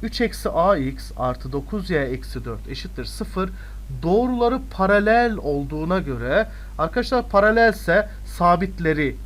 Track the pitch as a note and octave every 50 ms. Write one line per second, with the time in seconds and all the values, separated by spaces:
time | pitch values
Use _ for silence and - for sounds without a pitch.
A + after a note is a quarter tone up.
0 | - A3+ - - B3 A3 - - - A3 - D3+ E3+ F#3+ G3+ E3 C3+ C3 C3+ -
1 | - - - - B2 B2+ B2 - - C3+ B2+ C#3+ C#3 - - G#3+ F3+ F3+ F#3 D3+
2 | C#3 B2+ C3 B2+ - - - B2+ A2+ B2 A2+ G#2+ - - C3 C3 - F3+ - -
3 | B2 - - - A3 - - F#3 F#3+ F#3+ - - - - - - - - C3+ B2+
4 | - E3 F3+ G#3+ A#3+ B3+ B3+ A#3+ A#3+ A#3+ B3 C4 C4+ - - - F#3+ F#3+ G3+ G#3
5 | G#3 G#3+ A3 A#3 A#3+ A#3+ A3 F3+ - C#3+ D3 C#3+ C#3+ C3+ D3+ D3+ D#3 E3 F3+ F#3+
6 | E3 C#3 C3 A#2 A#2 B2 C#3 F#3+ A3 G#3+ - - - - - - D3+ E3 - B3
7 | A#3+ - C4 B3 - - - G3+ G3+ G#3+ A3 A3+ A#3 A3+ G#3 - - - E3 G3+
8 | G#3 G#3 - - - - - - F3 F3 F3 E3+ F#3+ F#3+ F#3 - E3+ D#3+ D#3+ D3
9 | D3+ C3+ B2 - -